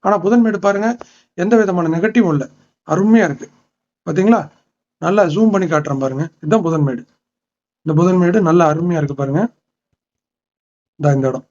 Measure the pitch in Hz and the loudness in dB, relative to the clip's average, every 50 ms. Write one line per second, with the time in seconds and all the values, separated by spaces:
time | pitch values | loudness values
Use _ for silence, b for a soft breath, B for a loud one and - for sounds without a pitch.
0 | - 196 208 202 165 196 226 240 233 220 208 196 196 202 202 196 208 226 240 240 | 0 0 -2 0 0 0 2 2 2 2 -2 -2 -2 -2 -2 0 -2 -4 -4 -6
1 | B B B B B B _ - 175 208 233 226 214 190 185 180 165 160 160 165 | B B B B B B _ -6 -2 2 2 2 2 2 0 -2 -2 -2 -2 0
2 | 175 220 - 240 214 175 156 147 - - _ _ _ _ _ _ _ - 156 180 | -2 0 2 2 2 2 0 -2 -4 -6 _ _ _ _ _ _ _ -4 -2 0
3 | 196 214 220 233 202 160 143 147 - - _ _ _ _ _ _ _ _ _ _ | 2 4 4 4 4 0 -2 -8 -12 -18 _ _ _ _ _ _ _ _ _ _
4 | _ 170 156 165 190 214 233 214 147 147 _ _ _ _ _ _ _ _ _ _ | _ -6 -2 0 2 2 2 0 0 -6 _ _ _ _ _ _ _ _ _ _
5 | 160 160 190 180 185 170 147 190 220 220 196 196 185 165 160 151 151 151 139 135 | -4 -2 2 2 2 2 2 2 2 2 2 0 -2 0 -2 -2 -2 -2 -4 -4
6 | 135 135 131 135 156 160 _ _ - 151 214 220 175 165 160 156 147 139 127 - | -4 -4 -4 -6 -8 -8 _ _ -4 0 0 0 0 0 0 0 0 -2 -2 -6
7 | - _ _ _ _ _ _ _ _ _ _ _ _ _ _ _ _ 156 156 151 | -10 _ _ _ _ _ _ _ _ _ _ _ _ _ _ _ _ -2 2 2
8 | 175 185 185 185 180 175 175 220 196 160 160 175 170 151 151 160 170 180 170 160 | 2 4 4 2 2 2 2 2 2 2 4 4 4 2 2 -2 -2 -2 -2 -2
9 | 147 143 147 139 139 135 139 165 208 240 _ _ _ _ _ _ _ _ _ _ | -4 -4 -4 -6 -6 -4 -2 -2 -2 -4 _ _ _ _ _ _ _ _ _ _
10 | _ _ _ _ _ _ _ _ _ _ _ _ _ _ _ _ _ _ _ _ | _ _ _ _ _ _ _ _ _ _ _ _ _ _ _ _ _ _ _ _
11 | 147 147 143 135 135 131 127 - - _ | 0 0 0 2 0 -2 -4 -6 -12 _